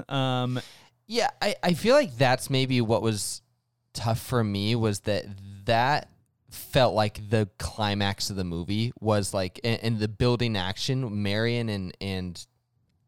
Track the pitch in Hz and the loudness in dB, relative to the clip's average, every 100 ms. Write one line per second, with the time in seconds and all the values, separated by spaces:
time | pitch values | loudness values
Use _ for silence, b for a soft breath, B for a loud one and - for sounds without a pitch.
0 | - 135 131 127 123 127 B B B _ | -6 -2 0 0 -2 -4 B B B _
1 | - 226 196 - 208 - 175 170 208 285 | -4 0 0 0 -4 0 0 2 4 4
2 | 226 117 131 127 - 131 131 127 110 110 | 4 2 4 4 2 0 2 2 4 2
3 | 113 104 - - _ _ _ _ _ - | 2 -2 -4 -8 _ _ _ _ _ -6
4 | 113 113 - 123 107 101 104 120 110 98 | -2 -2 0 0 2 0 0 2 0 0
5 | - 98 - 98 98 98 101 113 127 147 | -2 -2 -4 -14 -16 -10 0 2 4 0
6 | - _ _ _ _ - - 143 120 98 | -4 _ _ _ _ -18 0 4 4 4
7 | 107 - 104 113 104 - - - 104 101 | 0 -2 0 0 0 -4 -10 -2 0 2
8 | 101 104 - 98 90 85 87 104 117 - | 0 -2 -4 -4 -4 -4 -2 -2 -2 -2
9 | 107 104 95 101 92 - 117 113 113 113 | 0 0 0 -2 -4 -4 -2 -2 -2 -2
10 | 107 104 123 120 120 104 90 - - 131 | -2 0 2 2 0 0 -2 -4 -2 -2
11 | 127 104 101 104 117 120 117 101 92 - | -2 -2 0 0 0 0 -2 -4 -6 -8
12 | 98 95 90 85 - _ _ _ _ _ | -6 -4 -6 -10 -18 _ _ _ _ _